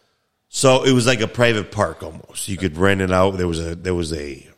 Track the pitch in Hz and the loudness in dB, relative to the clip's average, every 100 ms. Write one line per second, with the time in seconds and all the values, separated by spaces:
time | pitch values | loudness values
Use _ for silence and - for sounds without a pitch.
0 | _ _ _ _ _ - 135 131 135 127 | _ _ _ _ _ 0 4 4 4 4
1 | 117 120 107 - 120 107 90 104 85 80 | 2 0 -2 0 2 0 -2 -2 -2 -4
2 | 80 80 - - - 87 92 78 98 98 | -14 -14 -16 -12 -8 -4 -4 0 2 2
3 | 92 92 95 95 90 82 82 82 90 87 | 2 2 2 0 -2 -4 -6 -6 -4 -4
4 | 80 78 71 65 - | -4 -6 -8 -14 -18